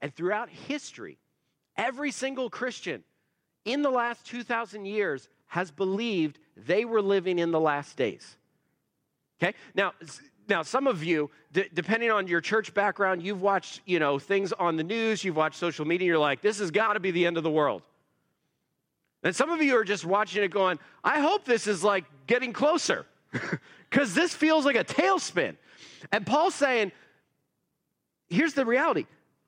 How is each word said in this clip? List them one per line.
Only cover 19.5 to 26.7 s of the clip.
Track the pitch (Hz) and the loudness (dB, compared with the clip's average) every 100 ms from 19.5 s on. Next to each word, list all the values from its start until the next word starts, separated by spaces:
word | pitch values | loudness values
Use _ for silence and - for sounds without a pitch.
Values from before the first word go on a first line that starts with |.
of | 330 | 2
you | 294 247 | 2 4
are | |
just | 190 202 | 2 -2
watching | 165 196 208 185 | 0 0 0 -2
it | 196 | -2
going, | 196 185 165 - - | 2 0 0 -8 -4
"I | - 277 | 0 2
hope | 294 415 | 2 0
this | 269 233 202 | 0 0 0
is, | 190 | 0
like, | 202 196 156 - - | 2 0 -2 -10 -2
getting | 247 254 | 0 0
closer, | 202 294 330 - 123 - _ _ | 0 2 2 0 -2 -4 _ _
<laughs> | 120 - - - - - | -8 -6 -8 -10 -20 -2
'cause | - 262 | 0 2
this | 180 349 | 2 0
feels | - 311 311 | 2 4 4
like | 285 233 | 4 2
a | |
tailspin." | - - 359 370 - 180 120 - _ - - - - | 0 2 2 2 0 -2 -2 -4 _ -20 -20 -20 -4
And | 214 190 | -4 2
Paul's | 269 359 | 2 2
saying, | - 277 | 2 2